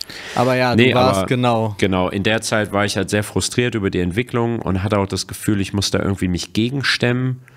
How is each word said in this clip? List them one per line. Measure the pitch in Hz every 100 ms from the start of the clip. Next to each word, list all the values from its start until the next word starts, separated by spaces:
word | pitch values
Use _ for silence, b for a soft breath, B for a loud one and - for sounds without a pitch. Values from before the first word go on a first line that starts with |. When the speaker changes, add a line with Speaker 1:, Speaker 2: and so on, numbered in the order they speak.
| B B B B
Speaker 1:
Aber | 127
ja, | 127 127 117
Speaker 2:
Nee, | 123
Speaker 1:
du |
warst | 123 127 95
Speaker 2:
aber | -
Speaker 1:
genau. | 127 123 113 110 104
Speaker 2:
genau, | 98 92 90
in | 101
der | 101 113
Zeit | - 110 101
war | 101
ich | 101 104
halt | 90
sehr | 104
frustriert | 104 98 - - 123
über | 113 95
die | 92
Entwicklung | 90 95 127 120 117 117
und | - 92
hatte | 104 104
auch | 98
das | 92 -
Gefühl, | - - 104
ich | 95
muss | 101 -
da | 101
irgendwie | 98 95 95
mich | 87 -
gegenstemmen, | 107 117 139 127 - 120 123 127 127 B